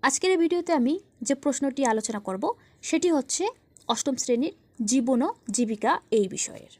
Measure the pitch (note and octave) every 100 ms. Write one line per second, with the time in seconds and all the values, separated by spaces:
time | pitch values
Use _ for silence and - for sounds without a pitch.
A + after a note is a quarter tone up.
0 | C4+ C4+ F#4+ F#4 E4 F4 F4 D#4+ A#3+ F4
1 | - _ A3 C4+ D4 C#4 C#4 C4+ C4 A3
2 | G#3+ G#3+ G3+ F#3+ C4+ A#4+ _ _ - D#4+
3 | F4 D#4 B3+ - F#4+ - _ - _ A3+
4 | - B3+ - A#3+ D4 - _ _ G#3+ B3+
5 | A#3 B3 D#4 A#4 - G#3 A3+ G#3+ A3+ E4+
6 | _ A3 G3 - - - -